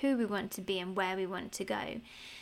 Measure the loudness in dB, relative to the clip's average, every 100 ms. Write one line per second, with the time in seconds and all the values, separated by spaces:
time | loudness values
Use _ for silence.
0 | 4 4 4 2 -2 -4 -2 0 0 2
1 | 2 2 0 -2 -4 -4 -2 -2 -2 -6
2 | -10 -14 -16 -16